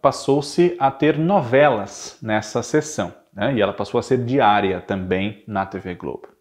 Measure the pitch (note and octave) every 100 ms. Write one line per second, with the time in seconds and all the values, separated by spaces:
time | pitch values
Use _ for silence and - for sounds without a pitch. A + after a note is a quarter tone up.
0 | C#3+ B2+ - C#3 C#3+ - F3 F3 C3+ -
1 | D3+ D3+ D#3+ G3+ B2 C3 D3 A2+ G2+ -
2 | - - A2+ G#2+ G#2+ A#2+ A2+ D3+ D3 -
3 | F2+ - _ - G#2+ B2+ G2 G2 G#2 B2
4 | A2+ C3 A#2+ C3+ A2 G#2 G2 F2+ - G2
5 | F#2 F#2 G2+ G#2+ - G2+ F#2+ F#2+ F#2 F2
6 | C#2+ - - _